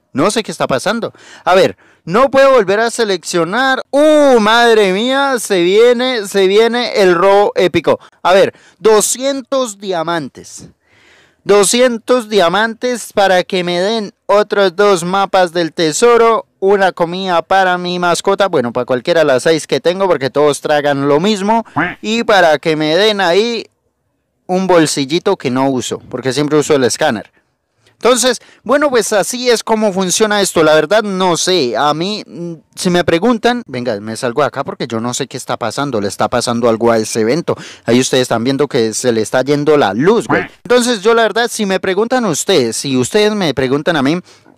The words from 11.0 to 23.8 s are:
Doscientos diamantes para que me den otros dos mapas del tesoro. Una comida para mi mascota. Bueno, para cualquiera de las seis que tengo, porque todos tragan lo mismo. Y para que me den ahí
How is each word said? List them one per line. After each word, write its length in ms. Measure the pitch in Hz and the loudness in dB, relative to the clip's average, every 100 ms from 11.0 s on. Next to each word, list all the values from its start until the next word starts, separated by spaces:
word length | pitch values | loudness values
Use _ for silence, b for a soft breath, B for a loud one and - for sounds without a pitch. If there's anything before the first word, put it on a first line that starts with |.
| b b b b | b b b b
Doscientos 880 | - 208 190 240 254 226 - 254 214 | 0 2 2 2 2 0 -2 -2 0
diamantes 840 | 208 170 190 226 220 247 240 - | 0 2 2 -2 -4 -6 -6 -6
para 320 | - 196 180 | 0 2 2
que 220 | 175 190 175 | 0 -4 -2
me 160 | 175 | -2
den 320 | 190 226 196 - - | -2 -4 -6 -10 -2
otros 480 | 202 208 208 196 170 | 0 2 0 0 2
dos 280 | 208 185 | 2 2
mapas 480 | 175 190 196 190 180 | 0 -2 0 2 0
del 220 | 170 160 | 0 -4
tesoro. 720 | 165 160 143 240 233 226 220 - _ | -2 -2 2 2 4 4 2 -4 _
Una 340 | 190 202 185 | 0 2 2
comida 480 | - 165 185 190 170 | 0 -4 -4 -2 -2
para 360 | - 190 185 180 | 0 2 2 0
mi 220 | 180 180 | -4 -2
mascota. 480 | 175 165 - 196 196 | -2 0 0 0 0
Bueno, 240 | 165 120 | 0 -2
para 140 | 120 120 | -4 -4
cualquiera 340 | 127 139 165 | -2 0 2
de 60 | 151 | 2
las 180 | 127 | 2
seis 240 | 165 160 - | 2 -2 -2
que 140 | 139 | -2
tengo, 260 | 165 180 196 | -2 0 0
porque 220 | 160 135 | 0 -2
todos 320 | 139 151 139 | 0 0 0
tragan 480 | 151 147 143 139 143 | 0 0 2 0 2
lo 100 | 147 | 2
mismo. 460 | 196 208 202 226 B B 175 - | 2 0 0 -2 B B -6 -6
Y 220 | 214 226 | -4 -2
para 340 | 226 202 170 147 | 2 4 4 2
que 200 | 170 156 | 0 -2
me 180 | 156 165 | 0 2
den 240 | 220 202 | 2 0
ahí 460 | 180 185 233 233 - _ | 0 2 0 -4 -10 _